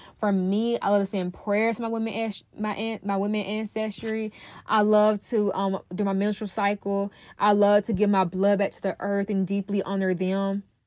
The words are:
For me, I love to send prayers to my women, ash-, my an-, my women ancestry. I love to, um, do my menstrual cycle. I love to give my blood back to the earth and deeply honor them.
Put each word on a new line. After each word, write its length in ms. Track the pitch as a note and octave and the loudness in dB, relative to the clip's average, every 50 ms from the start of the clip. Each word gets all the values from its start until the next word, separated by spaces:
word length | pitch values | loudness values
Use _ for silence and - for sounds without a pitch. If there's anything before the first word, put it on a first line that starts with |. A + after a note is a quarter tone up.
| - - - _ | -20 -20 -10 _
For 140 | - G#3 | 0 0
me, 480 | G3 F#3+ F#3 F#3 G3 G#3 A3+ A#3 A#3 A#3 | 2 2 2 2 0 0 0 0 -2 -2
I 100 | - F#3+ | 0 2
love 120 | G#3 G3+ | 2 2
to 40 | G3+ | 2
send 300 | G3 - G3+ F3+ F3+ F3+ | 0 -2 -4 -4 -4 -6
prayers 400 | - - G#3+ G3+ G#3 A3 A3+ A3+ | -8 -4 -2 0 2 2 0 0
to 80 | A3+ A#3 | -2 -4
my 40 | A3+ | -4
women, 280 | A3+ A3+ A3 A3 - | -4 -4 -4 -4 -4
ash-, 280 | - A3+ A3 G#3 - - _ _ - | -4 -4 -4 -6 -8 -12 _ _ -6
my 160 | G#3+ G#3+ - | -6 -4 -4
an-, 280 | - A3 A3+ A3+ G#3+ - | -4 -4 -6 -6 -6 -4
my 120 | G3+ G3 | -4 -2
women 260 | G3 G3 G#3 G#3+ G#3+ | -2 0 -2 -2 -2
ancestry. 920 | G#3 - G#3+ G#3+ A3 G#3 - A3 A3 A3 G3+ - - A3+ A3 A3 A3 G#3+ - - - - - - - | -4 -4 -4 -6 -6 -6 -4 -4 -4 -4 -6 -6 -6 -6 -4 -4 -4 -6 -8 -12 -18 -20 -20 -20 -6
I 160 | - - A3 | 0 2 2
love 400 | G#3 G#3 G#3+ G#3+ G#3 G#3+ G#3+ G#3 - | 4 6 6 6 6 4 4 0 -2
to, 280 | - A#3+ A3 G#3 G3+ - | -2 0 0 0 0 0
um, 260 | - G3 G3 G3 F#3+ - _ - | 0 -2 -2 -2 -4 -6 _ -6
do 100 | F3+ G#3 | -4 -2
my 100 | G3 G3 | 0 0
menstrual 340 | F#3+ G3 G#3 G#3+ - G#3+ G3+ | 0 0 -2 -2 -4 -6 -6
cycle. 640 | - - G3+ G3+ G#3 G#3 - G3+ G3+ G3+ G3 G3+ - - - - - - | -4 -2 0 0 -2 -2 -4 -4 -2 -2 -2 -4 -6 -12 -20 -20 -6 0
I 140 | - G#3 | 2 4
love 340 | G#3 G3+ G3+ G3+ G#3 G#3 G#3 | 4 6 6 6 6 4 4
to 80 | - A3+ | 2 0
give 160 | F3+ G#3 G3+ | 2 2 4
my 140 | G#3 G3 F#3 | 4 4 2
blood 340 | E3+ E3+ F#3 F#3+ G3+ G3+ F#3+ | 0 0 0 2 2 4 2
back 140 | G3+ - | 0 -2
to 100 | - - | -4 -4
the 140 | - G3 - - | -4 -4 -4 -4
earth 300 | - G3+ G3+ G3+ G3 G3 | -4 -2 -2 -2 -2 0
and 160 | G#3 G3 F#3+ | 0 0 0
deeply 380 | F3 G3 G3+ F#3+ - G3+ G#3 - | 0 -2 -2 -2 -2 -2 -2 -2
honor 320 | - G3+ G3 G3 F#3 F#3 | -2 -2 -2 0 0 0
them. 480 | E3+ F#3 F#3 F#3+ G3 G3 G3 G3 G3+ G3 - _ _ _ | 0 0 0 0 0 0 -2 -2 -4 -6 -10 _ _ _